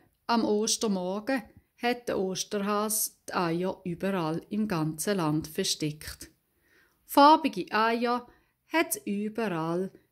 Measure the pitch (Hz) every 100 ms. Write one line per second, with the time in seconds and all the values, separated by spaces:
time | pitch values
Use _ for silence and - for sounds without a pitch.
0 | _ _ - 233 214 208 220 - 226 190
1 | 180 202 220 269 - - _ - 240 240
2 | - - 190 185 - 208 202 208 214 214
3 | - - - 190 170 165 185 - 180 170
4 | 190 196 156 165 - 208 208 170 156 156
5 | - 196 156 156 147 - 185 - 156 151
6 | - - - _ _ _ _ _ _ _
7 | - 294 285 311 277 190 - 214 226 233
8 | 240 247 240 - _ _ _ 320 330 -
9 | - 202 214 220 214 170 160 175 185 -
10 | _